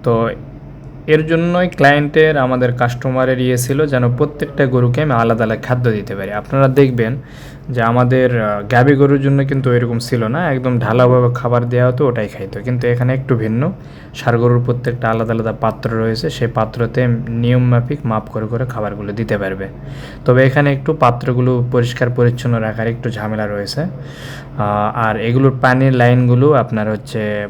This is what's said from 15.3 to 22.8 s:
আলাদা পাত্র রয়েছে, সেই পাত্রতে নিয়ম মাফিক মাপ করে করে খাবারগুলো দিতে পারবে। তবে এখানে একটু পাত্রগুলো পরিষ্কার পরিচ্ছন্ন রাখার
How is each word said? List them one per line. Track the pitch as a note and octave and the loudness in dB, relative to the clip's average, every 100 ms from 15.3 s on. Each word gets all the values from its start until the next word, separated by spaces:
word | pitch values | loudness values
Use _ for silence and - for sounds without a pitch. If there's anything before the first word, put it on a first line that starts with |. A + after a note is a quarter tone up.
আলাদা | A2+ A2 | -2 -2
পাত্র | A2 A2+ A2 - | -2 -4 -2 -4
রয়েছে, | A2+ A2+ A2+ D#3 | -2 -2 -2 -6
সেই | - A#2 | -4 -4
পাত্রতে | A#2+ A2+ A#2 A#2 C3 B2 A#2 A#2+ | -2 -4 -2 -2 0 0 0 -2
নিয়ম | A#2 A#2+ B2 | -2 0 2
মাফিক | B2 A#2+ A#2+ D3 A#2+ | 4 2 0 -4 -2
মাপ | G#2+ - | -4 -4
করে | A2 G#2+ | -8 -6
করে | A#2 B2 | -4 -6
খাবারগুলো | A2 G#2 G2+ G#2 | -6 -6 -6 -8
দিতে | G#2 A2 G#2 | -6 -4 -2
পারবে। | G2 F#2+ F#2+ - - - - - - | -4 -6 -10 -12 -14 -14 -16 -6 2
তবে | B2+ C3 | 4 4
এখানে | D3 C#3+ | 4 2
একটু | C#3 C3+ | 0 -2
পাত্রগুলো | D#3 B2 B2 C3+ B2 B2+ B2 B2 | 2 2 2 -2 0 2 0 0
পরিষ্কার | B2+ A#2+ - A#2+ | 0 0 -2 -2
পরিচ্ছন্ন | B2 A#2+ A#2+ B2 A2+ | 2 2 2 -2 0
রাখার | A2 A2 | -2 -2